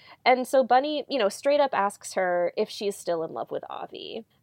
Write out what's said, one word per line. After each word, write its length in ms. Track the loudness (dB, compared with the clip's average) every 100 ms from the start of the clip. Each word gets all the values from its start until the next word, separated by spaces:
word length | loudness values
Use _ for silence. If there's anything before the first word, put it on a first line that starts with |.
| -20 -2 4
And 220 | 4 4
so 160 | 2
Bunny, 420 | 6 4 4 -4 -4
you 120 | 0
know, 100 | 0
straight 300 | 0 2 2
up 100 | 2
asks 420 | 2 -2 -2 -8
her 380 | -2 0 0 0 -2
if 100 | -4
she's 280 | -4 -6 -6
still 260 | -4 -4
in 100 | -4
love 200 | -8 -8
with 120 | -8 -10
Avi. 560 | -12 -12 -14 -12 -12 -14 _